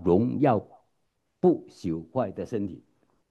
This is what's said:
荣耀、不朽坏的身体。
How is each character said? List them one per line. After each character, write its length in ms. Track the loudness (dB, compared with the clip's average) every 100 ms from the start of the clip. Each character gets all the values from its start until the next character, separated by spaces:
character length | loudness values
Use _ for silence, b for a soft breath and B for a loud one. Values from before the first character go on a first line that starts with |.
荣 380 | 2 2 2 2
耀、 180 | 2 2 -2 -20 _ _ _ _ _ _
不 240 | 2 2 -4
朽 340 | -10 -6 -6 -6
坏 220 | -4 -4
的 140 | -6 -6
身 200 | -6 -6
体。 160 | -10 _ _ _ _ _